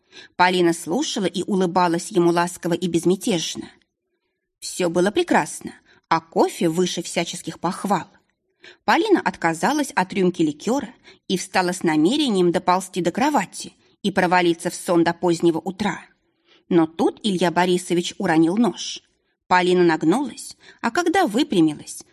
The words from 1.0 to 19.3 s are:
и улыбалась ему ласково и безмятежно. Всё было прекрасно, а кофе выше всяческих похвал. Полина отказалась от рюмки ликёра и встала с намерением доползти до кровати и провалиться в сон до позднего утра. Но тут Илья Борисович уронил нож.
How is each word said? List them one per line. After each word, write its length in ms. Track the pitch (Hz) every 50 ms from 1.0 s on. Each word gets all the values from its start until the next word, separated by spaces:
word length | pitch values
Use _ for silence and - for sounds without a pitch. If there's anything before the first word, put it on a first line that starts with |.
| 311 - - 240 190
и 180 | 170 - 196 -
улыбалась 680 | - 208 185 190 175 180 185 180 170 165 170 - -
ему 220 | 214 180 170 170
ласково 420 | 170 175 175 175 - - - 170 175
и 140 | 165 185 170
безмятежно. 840 | 170 165 - 175 190 190 - 247 190 160 - - - 110 - - - _ _ _ _ _ _ _ _ _ _ _ _ _ _ _ _ _
Всё 300 | - - - - 180 170
было 220 | 170 185 180 208
прекрасно, 600 | - 349 349 - 285 190 151 - - - - - - - _ _ _ _ _ -
а 100 | 165 160
кофе 500 | - _ - 190 330 370 - - 202 165
выше 320 | 160 180 185 180 - 180
всяческих 580 | - - - 180 170 - - - - 165 - -
похвал. 480 | - 170 - - - - 202 160 - - _ _ _ _ _ _ _ _ _ _ - - - _ _
Полина 380 | - 226 311 415 440 359 -
отказалась 720 | - 185 185 - - 165 165 165 185 233 - - - -
от 200 | - 185 185 185 -
рюмки 280 | 202 180 180 180 -
ликёра 480 | 165 151 147 - - 202 254 285 214 - - _ _ - - _ _ -
и 100 | 190 175
встала 340 | - - - 190 180 180
с 120 | 180 - -
намерением 680 | 170 156 151 151 190 277 311 302 254 202 185 175 175
доползти 500 | 165 180 - 180 180 190 - - - 185
до 100 | 170 175
кровати 600 | - 202 262 302 294 226 180 - - - - - - _ _ _ _ _ -
и 80 | 196
провалиться 580 | - 196 185 170 180 180 175 170 165 - - 180
в 60 | -
сон 280 | - - - 175 170 165
до 100 | 170 170
позднего 460 | - - 175 170 160 175 170 160 160
утра. 420 | - 190 185 - 208 196 - - - - _ _ _ _ _ _ _ _ _ _ _ -
Но 200 | 185 170 160 311
тут 320 | - - 254 359 - - -
Илья 280 | 214 185 165 185 170
Борисович 640 | 165 175 180 185 180 180 - - 175 175 175 - - -
уронил 400 | 202 180 160 160 165 160 185 220
нож. 440 | 247 175 - - - - - - - _ _ _ _ _